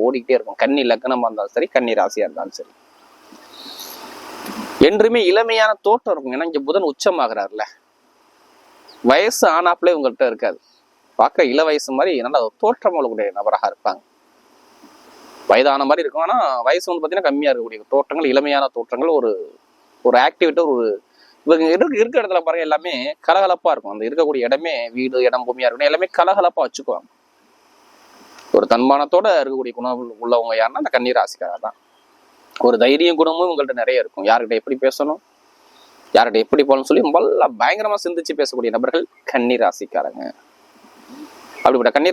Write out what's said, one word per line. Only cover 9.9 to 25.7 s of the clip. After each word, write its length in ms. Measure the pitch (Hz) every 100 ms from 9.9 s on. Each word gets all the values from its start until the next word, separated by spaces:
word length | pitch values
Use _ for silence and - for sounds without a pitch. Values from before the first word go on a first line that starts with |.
இவங்கள்ட்ட 320 | 165 131 113 127
இருக்காது, 260 | 113 107 87 _ _ _ _ _ -
பார்க்க 260 | 113 - 147
இள 120 | 139 160
வயசு 220 | 151 - 135
மாதிரி 160 | 175 143 117
நல்ல 140 | 143 110
ஒரு 80 | -
தோற்றம் 320 | 214 254 208 170
உள்ளக்கூடிய 360 | 127 110 101 95
நபராக 320 | 104 104 104
இருப்பாங்க. 300 | - - 95 _ _ _ _ _ _ _ _ - _ - - - - -
வயதான 340 | 104 139 139 139
மாதிரி 140 | 156 147
இருக்கும், 180 | 147 170
ஆனா 120 | 247 170 127 120
வயசு 180 | 170 185
வந்து 140 | 170
பாத்தீங்கன்னா 240 | 156 185 165
கம்மியா 220 | 139 147
இருக்கக்கூடிய 340 | 123 113 110 107
தோற்றங்கள், 340 | 139 139 147 143
இளமையான 340 | 131 147 143 139 120
தோற்றங்கள், 340 | 110 120 160 151
ஒரு, 120 | 117 98 82 - _ _ _ _ 123
ஒரு 120 | 120 143
ஆக்டிவிட்டி, 400 | - 170 156 160
ஒரு 140 | 127 113 101 _ _ _ _ -
இவங்க 180 | 160 160 175
இருக்க, 180 | 320 240
இருக்க 140 | 233 277
இடத்துல 200 | 214 175 165
பாருங்க 200 | 170 160
எல்லாமே 260 | 151 175 135 135 156 -
கலகலப்பா 440 | 180 190 180 170 135
இருக்கும். 180 | 101 104
அந்த 100 | 110
இருக்கக்கூடிய 400 | 147 156 139 120
இடமே, 260 | 139 165 135 117 120
வீடு, 260 | 127 127 123
இடம், 160 | 127 123
பூமியா 220 | 123
இருக்கணும், 200 | 123